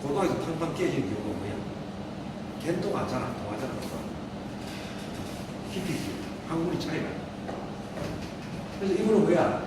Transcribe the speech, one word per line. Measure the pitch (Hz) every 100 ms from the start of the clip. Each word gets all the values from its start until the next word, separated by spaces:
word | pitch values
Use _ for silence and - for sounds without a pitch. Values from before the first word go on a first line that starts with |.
고등학교 | 139 143 180 127
탕탕 | - 156 160 156
깨지는 | 175 143 127 104
경우가 | 107 104
뭐야? | 101 101 - - - - - - - - - -
걔는 | 156 180
또 | 202 202
안 | -
잘 | 127
안 | 98 98
통하잖아. | 101 107 131 - - - - - - - - - - - - - - - - - - - -
깊이 | - -
있지. | 156 - - - - -
학문이 | 165 165 -
차이나. | - - 104 - - - - - - - - - - - - - - - - -
그래서 | 196 -
이분은 | 214 208
뭐야? | - - - -